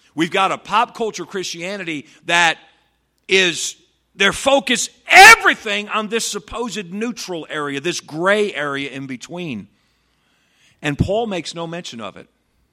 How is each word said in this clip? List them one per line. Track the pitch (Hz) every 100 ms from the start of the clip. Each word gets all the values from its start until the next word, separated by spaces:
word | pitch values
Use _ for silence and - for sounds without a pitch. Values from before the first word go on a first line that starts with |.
| _
we've | 143 165
got | 190 190
a | 147
pop | - 202 240
culture | - 220 190
Christianity | 160 196 175 170 175 202 170 151 - _
that | - 170 170 160 - _ _ _ _ _ -
is, | 190 180 143 - - _ _ _
their | - 196
focus, | - 277 269 - 240 - _ -
everything | 339 415 453 359 277 220 202 208
on | 214 214
this | 226 -
supposed | 202 - 226 240 185 170
neutral | 196 240 208 - 170 139
area, | 151 143 139
this | 156 165
gray | - 151 185 214 208
area | 139 147 139 139
in | 135 135
between. | 127 - 175 175 110 90 _ _ _ _ _ _ _ _ _ _ _
And | 151 143
Paul | - 208 233
makes | 180 -
no | 170
mention | 165 170 170 117
of | 101 -
it. | - _ _ _ _